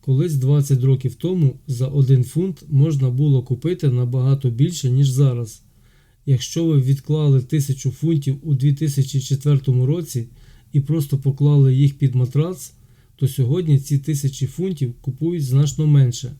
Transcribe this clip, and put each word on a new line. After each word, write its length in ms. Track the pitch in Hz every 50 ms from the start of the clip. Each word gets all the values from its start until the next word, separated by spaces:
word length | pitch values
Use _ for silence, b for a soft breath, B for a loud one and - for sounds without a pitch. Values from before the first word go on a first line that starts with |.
Колись, 340 | _ - 131 131 165 180 156
двадцять 480 | 139 127 131 143 147 143 143 139 123 123
років 320 | 135 135 127 - 127 -
тому, 400 | - - 170 185 180 160 135 123 - _ -
за 200 | 131 120 131 131
один 360 | 139 143 139 120 135 127 120
фунт 400 | - - 156 180 190 180 - - -
можна 400 | 151 135 143 165 156 139 131 127
було 340 | 123 127 147 151 139 127 117
купити 460 | - 127 113 - 160 180 180 - 139
набагато 600 | 123 123 123 123 123 131 127 135 139 139 - 123
більше, 420 | 117 113 143 175 175 156 - 127
ніж 180 | 123 135 143 135
зараз. 540 | 127 131 143 135 123 120 117 107 - - _ _ b b b b b b b b b b b
Якщо 400 | - 139 120 - - - 165 170
ви 160 | 165 156 139
відклали 600 | 127 127 139 139 - - 151 156 151 147 135 131
тисячу 500 | 131 - - 156 139 - - - - 135
фунтів 460 | - - 151 160 165 151 139 139 135 139 -
у 100 | 160 143
дві 200 | 123 131 147 143
тисячі 480 | 143 156 156 139 139 131 - - 135
четвертому 640 | 127 - 139 139 - 147 147 135 - - 127 123 127
році 420 | 127 156 180 160 - - 123 113 - b b b b b b b b -
і 60 | 147
просто 380 | 139 - 151 165 143 139 143 143
поклали 580 | - 139 135 - 143 147 147 143 139 135 127
їх 220 | 131 143 143 139 -
під 180 | 143 135 120
матрац, 580 | 127 123 120 - 139 156 175 185 - - - _ b b b b b b b b
то 120 | _ 139 -
сьогодні 520 | - - 131 117 143 180 180 160 143 135
ці 180 | - - 143 139
тисячі 500 | 139 - 156 139 - 135 - - 139 131
фунтів 460 | - - 175 196 185 147 143 120 120 -
купують 440 | - - 131 - 156 165 175 170 143
значно 420 | 127 127 139 151 143 - - 156 151
менше. 440 | 147 139 135 123 120 - - 127 - -